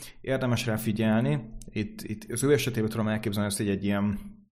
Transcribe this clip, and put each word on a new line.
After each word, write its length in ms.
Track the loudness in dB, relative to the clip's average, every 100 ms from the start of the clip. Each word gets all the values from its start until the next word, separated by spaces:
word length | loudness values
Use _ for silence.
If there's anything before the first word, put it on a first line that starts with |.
| -16 -8
érdemes 440 | -2 0 2 2 2
rá 100 | 0
figyelni. 840 | 0 2 4 4 2 0 -4 -12 -6
Itt, 360 | -4 -4 -6
itt 300 | -8 -8 -6
az 120 | 0
ő 100 | 4
esetében 360 | 4 4 0 0
tudom 180 | 0 0
elképzelni 400 | 0 0 0 0
azt, 80 | 0
hogy 120 | 0
egy 140 | 0
ilyen 360 | 0 2 0 -2 -6 -16 -20